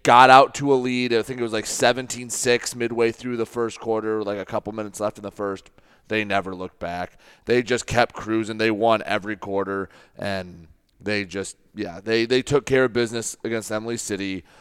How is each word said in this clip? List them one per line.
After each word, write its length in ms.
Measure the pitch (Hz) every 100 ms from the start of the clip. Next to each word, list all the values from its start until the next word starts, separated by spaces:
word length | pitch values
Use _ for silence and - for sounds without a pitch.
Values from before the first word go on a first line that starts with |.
got 280 | - 120 131
out 240 | 131 135 -
to 160 | 143
a 40 | 131
lead. 360 | 127 123 123
I 80 | 117
think 180 | 107 127
it 20 |
was, 100 | 117
like, 140 | 110 107
seventeen 640 | - 123 123 127 120 120
six 440 | - 127 120 -
midway 380 | 123 117 117 117
through 240 | 113 123 120
the 80 | 110
first 340 | 120 113 -
quarter, 420 | 113 110 107 110
like, 160 | 101 101
a 60 | 95
couple 260 | 110 107
minutes 260 | 110 104 -
left 180 | 104 -
in 40 |
the 80 | 101
first. 400 | - 101 95 - _ _ _ -
They 160 | 107
never 300 | 104 98 92
looked 240 | 90 92 -
back. 400 | 85 87 90 - _ _
They 180 | - 123
just 240 | 117 120 -
kept 280 | 120 117
cruising. 420 | - 101 113 107 110
They 120 | 113
won 320 | 104 117 110 85
every 300 | 104 101 101
quarter, 520 | 101 98 95 98 92 - _ -
and 520 | 101 95 90 87 78 _ _ _
they 240 | 90 104 95
just, 300 | 95 95 - _
yeah, 260 | 104 95 85
they, 220 | 107 117 117
they 140 | 127
took 220 | - 143 -
care 180 | 131
of 80 | 127
business 420 | 113 113 117 110 -
against 260 | 113 113 -
Emily 260 | 107 117 120
City. 460 | - 98 98 92 - _